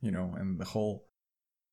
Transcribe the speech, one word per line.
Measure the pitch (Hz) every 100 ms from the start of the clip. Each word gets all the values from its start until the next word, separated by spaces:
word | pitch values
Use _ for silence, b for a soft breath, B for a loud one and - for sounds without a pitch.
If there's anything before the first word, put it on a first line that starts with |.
you | 117
know, | 90 92 85
and | 95 90
the |
whole | 92 107 107 95 - _ _ _ _ _ _